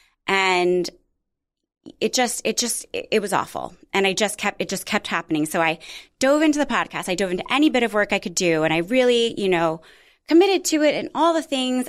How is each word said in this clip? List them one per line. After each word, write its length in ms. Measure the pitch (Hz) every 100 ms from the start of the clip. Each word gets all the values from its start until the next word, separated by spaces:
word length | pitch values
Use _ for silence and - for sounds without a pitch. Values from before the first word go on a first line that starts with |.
| _ _ -
And 640 | 190 190 180 180 180 175 - _ _ _ _ _ _ _ _ - -
it 140 | 220
just, 280 | 254 240 - -
it 120 | 220
just, 280 | 240 - -
it, 140 | - -
it 80 | 214
was 120 | 196
awful. 400 | 190 - - 62 - _
And 120 | 196 196
I 80 |
just 240 | 185 202 -
kept, 240 | 208 -
it 80 | 190
just 160 | 190 -
kept 220 | 208 -
happening. 380 | 175 - 160 156
So 160 | 180
I 180 | 160 170 - - - _
dove 220 | 262 302
into 180 | 311 294
the 60 | 262
podcast. 440 | 214 165 156 -
I 60 | 180
dove 160 | 190
into 120 | 180 -
any 180 | 262 311
bit 140 | 240
of 100 | 226
work 200 | 208 202
I 60 | 196
could 160 | 202 165
do. 280 | 180 160
And 100 | 160
I 40 | 160
really, 640 | 175 254 247 240 226 -
you 100 | 196
know, 320 | 175 165 160 - - _ _ -
committed 360 | 320 392 359 -
to 180 | 311
it 100 | 302 190
and 140 | - 262
all 180 | 330
the 80 | 330
things. 460 | 302 269 254 254